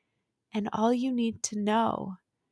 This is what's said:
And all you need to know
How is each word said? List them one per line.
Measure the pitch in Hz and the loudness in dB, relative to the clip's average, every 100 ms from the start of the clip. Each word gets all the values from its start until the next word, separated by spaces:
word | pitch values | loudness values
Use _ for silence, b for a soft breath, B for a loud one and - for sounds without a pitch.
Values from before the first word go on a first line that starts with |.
| _ _ _ _ _ | _ _ _ _ _
And | 214 208 | -4 -2
all | 208 226 | 2 2
you | 247 262 | 2 0
need | 240 226 - | 0 0 -2
to | - 208 | -6 -2
know | 208 220 226 - 196 185 _ _ _ | 2 2 2 0 -6 -10 _ _ _